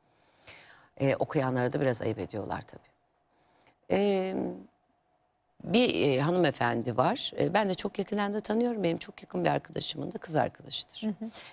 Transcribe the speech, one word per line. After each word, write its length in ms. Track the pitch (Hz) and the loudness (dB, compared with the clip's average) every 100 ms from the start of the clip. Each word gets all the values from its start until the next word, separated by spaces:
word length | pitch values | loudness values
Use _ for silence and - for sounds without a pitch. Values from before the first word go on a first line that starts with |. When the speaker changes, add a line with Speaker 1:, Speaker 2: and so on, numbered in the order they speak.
| _ _ _ _ - - - - - - | _ _ _ _ -20 -20 -20 -20 -20 0
Speaker 1:
E, 180 | 135 - | 2 2
okuyanlara 580 | - 156 131 127 123 | 0 0 0 2 0
da 80 | 147 | 2
biraz 200 | 135 117 | 0 0
ayıp 180 | 113 107 | -2 -2
ediyorlar 420 | 90 107 98 - | -4 -6 -4 -6
tabii. 200 | - - _ _ _ _ _ _ _ _ _ _ - | -8 -18 _ _ _ _ _ _ _ _ _ _ 0
E, 440 | 185 202 190 185 196 185 185 196 _ _ _ _ _ _ _ _ _ | 2 4 2 0 -2 -4 -6 -14 _ _ _ _ _ _ _ _ _
bir, 440 | - 208 254 - 143 | 0 4 4 4 4
e, 140 | 131 | 4
hanımefendi 760 | 147 180 156 - 120 117 117 113 | 2 4 4 4 2 2 -2 2
var. 340 | 151 247 - - | 2 2 -4 0
E, 140 | 143 | 2
ben 160 | 196 202 | 2 2
de 40 | 180 | 0
çok 240 | 202 - | -4 -4
yakından 340 | 190 208 202 | -4 -2 -2
da 60 | 208 | -2
tanıyorum. 440 | - 214 240 226 | -2 0 0 2
Benim 140 | 175 170 | 0 0
çok 240 | - - | -6 -16
yakın 200 | - 185 165 | -8 -2 0
bir 40 | |
arkadaşımın 640 | 143 - 156 - 156 156 | 0 -2 -8 -6 -6 -6
da 60 | - | -8
kız 180 | - 156 | -2 0
arkadaşıdır. 680 | 104 - - - - - | 0 -2 -10 -10 -10 -8
Speaker 2:
Hı 40 | 214 | -6
hı. 220 | 190 220 - - | -6 -8 -12 -20